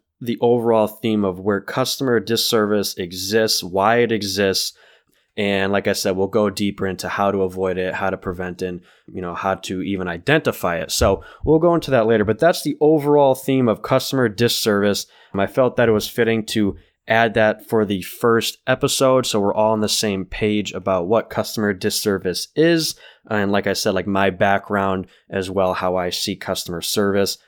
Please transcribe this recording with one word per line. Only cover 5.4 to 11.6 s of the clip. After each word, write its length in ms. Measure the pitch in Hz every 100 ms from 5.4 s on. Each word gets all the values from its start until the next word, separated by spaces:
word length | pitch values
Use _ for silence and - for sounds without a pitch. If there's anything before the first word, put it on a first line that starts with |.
| 101 98 95
like 140 | 101 101
I 80 |
said, 200 | 98 104
we'll 120 | 92 98
go 240 | 110 104
deeper 360 | 98 101 98 98
into 220 | 90 90
how 220 | - 101
to 120 | 98
avoid 360 | 95 92 95 92
it, 160 | 92
how 160 | - 98
to 80 | 92
prevent, 420 | 98 87 90 90
and, 220 | 92 90 - _ -
you 120 | 92
know, 120 | 87
how 200 | 85 98
to 260 | 95 - 92
even 260 | 87 95 90
identify 720 | 85 110 156 135 - 90 85
it. 140 | -
So 340 | - 113 98 - -
we'll 160 | 135
go 160 | 156